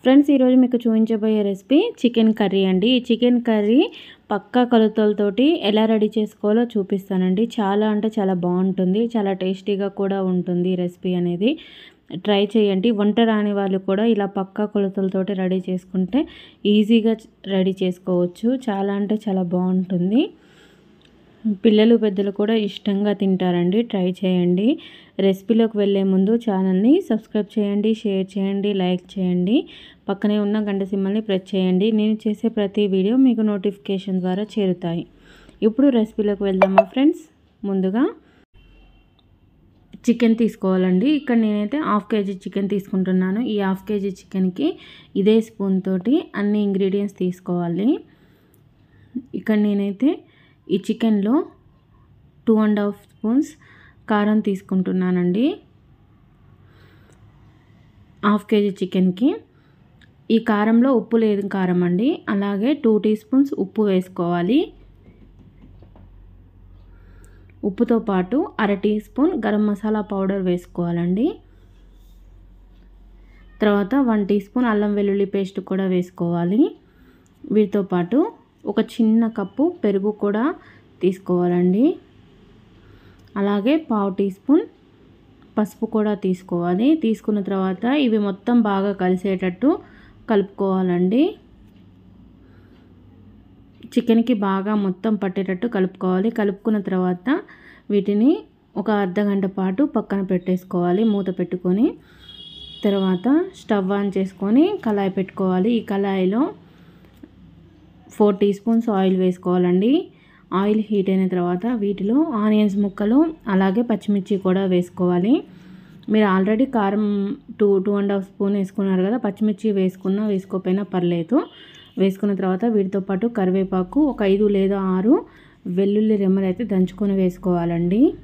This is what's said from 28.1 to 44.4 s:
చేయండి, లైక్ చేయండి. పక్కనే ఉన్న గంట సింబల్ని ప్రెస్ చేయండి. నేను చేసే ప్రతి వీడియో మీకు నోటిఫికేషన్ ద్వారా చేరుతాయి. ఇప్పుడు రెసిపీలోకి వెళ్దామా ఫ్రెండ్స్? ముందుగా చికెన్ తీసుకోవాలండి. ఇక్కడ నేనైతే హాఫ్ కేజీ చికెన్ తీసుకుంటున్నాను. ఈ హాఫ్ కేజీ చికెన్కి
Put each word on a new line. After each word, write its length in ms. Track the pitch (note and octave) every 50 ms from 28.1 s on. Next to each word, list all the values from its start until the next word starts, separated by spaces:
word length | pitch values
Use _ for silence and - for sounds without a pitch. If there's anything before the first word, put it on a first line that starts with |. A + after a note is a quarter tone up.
| G3 F#3+ F#3+ F#3+ -
చేయండి, 360 | G3+ G3 G3 G3 G3 G3 G#3 G3+ F#3+
లైక్ 240 | F3+ F3+ F3+ F3+ - - -
చేయండి. 420 | G3 F#3 F3+ F3+ F3+ F3+ F#3+ A3+ D#4 - - - - - - - _ _ -
పక్కనే 280 | G3 G3 - G#3 G#3 G#3 G#3
ఉన్న 120 | G3+ G#3 A3 G#3
గంట 160 | G#3 G3 G3 G3 F#3+
సింబల్ని 300 | G3+ G3 F#3+ F#3+ G3 A3 A3
ప్రెస్ 200 | G#3 G3 F#3 F#3+ -
చేయండి. 360 | - F#3+ F#3 F#3 F#3 F#3 G3 A3+ G#3+ G#3+
నేను 160 | G#3+ G#3+ G#3+ G#3+ -
చేసే 220 | A3 G#3 G#3 - A3+ A3+
ప్రతి 260 | G#3+ G3+ G3 G3+ G#3+ G#3 G3 F#3
వీడియో 200 | F#3+ F#3 G3+ A#3 C4 C4+
మీకు 160 | B3+ A#3 G#3+ A3 G#3+
నోటిఫికేషన్ 680 | G#3 G3+ F#3+ G#3 G3 - _ - G3 F#3+ F#3+ G3 F#3 F#3 F3
ద్వారా 220 | F#3 F#3 G3 G#3+ G#3+ -
చేరుతాయి. 480 | A3 G3 F#3 F3+ F3+ - E3+ E3 E3+ - - _ _ _ - - - - - _ _ -
ఇప్పుడు 200 | A3 A3 - C4+ C#4+ B3+
రెసిపీలోకి 460 | A#3 G#3+ G#3+ - - G#3 G#3 G3+ G3 G3+ G3
వెళ్దామా 340 | F#3+ F#3+ F#3+ F#3+ F#3+ G3 G#3 F#3 -
ఫ్రెండ్స్? 300 | B3+ C#4 D#4 F4+ - - _ _ _ _ _ _ _ - G3+
ముందుగా 340 | G3 F#3+ F#3 F#3+ F#3+ A#3 C#4+ G#4 A#4 - _ _ _ _ _ _ _ - _ - - - - - _ _ _ _ _ _ _ _ _ _ _ _ _ _ _ _ _ _ _ _ - - -
చికెన్ 300 | - A3+ A#3 A#3+ A3+ A3+ A3+ A#3
తీసుకోవాలండి. 640 | G#3 G#3+ - - F#3+ F#3 F#3 F#3 F#3 F#3 F#3 G#3+ C#4 D#4 C#4+
ఇక్కడ 180 | D4 - A#3+ A#3 A3
నేనైతే 340 | G#3+ G#3 G#3 G#3 G#3 C#4+ D4+ D#4 -
హాఫ్ 180 | G#3 G#3 G3+ - A#3
కేజీ 220 | G#3+ G3+ F#3+ G3+ F#3 -
చికెన్ 260 | G3 - G3+ G3+ F#3 G3+
తీసుకుంటున్నాను. 640 | G3 G3 - - F#3+ F#3 F#3 F#3 F#3 F#3 F#3 F#3+ A3 B3+ A#3 G#3+
ఈ 40 | G#3 G3
హాఫ్ 160 | F#3+ F#3+ F#3+ - -
కేజీ 220 | G#3+ G#3 G3 G3+ F#3+ -
చికెన్కి 480 | - _ - F#3+